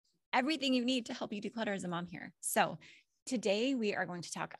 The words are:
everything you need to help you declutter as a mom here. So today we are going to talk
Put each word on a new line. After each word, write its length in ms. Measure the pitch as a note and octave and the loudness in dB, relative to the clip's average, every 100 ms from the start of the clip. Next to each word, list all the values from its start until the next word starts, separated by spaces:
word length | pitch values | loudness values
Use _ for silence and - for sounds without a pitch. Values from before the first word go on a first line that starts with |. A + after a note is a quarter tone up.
| _ _ _ | _ _ _
everything 400 | B3+ B3+ D#4+ C4+ | 2 2 2 2
you 100 | B3+ | 4
need 220 | A#3+ C4 A3+ | 4 2 0
to 80 | |
help 180 | A#3+ - | -6 -6
you 80 | G3+ | -4
declutter 360 | G#3 A#3 G#3 G3 | -6 -4 -2 -2
as 80 | |
a 40 | F#3 | -2
mom 200 | E3+ F3 | -4 -4
here. 260 | F3+ - - | -8 -12 -8
So 400 | - A3+ E3+ D#3+ - - _ _ - | 0 4 4 0 -12 -20 _ _ -4
today 480 | B3+ G#3 G#3 B3+ C4 | 0 2 2 2 2
we 180 | G#3 | 2
are 140 | - F3 | 0 -2
going 160 | F3 | -6
to 80 | D#3+ | -8
talk 240 | F3+ D#3 - | -6 -6 -8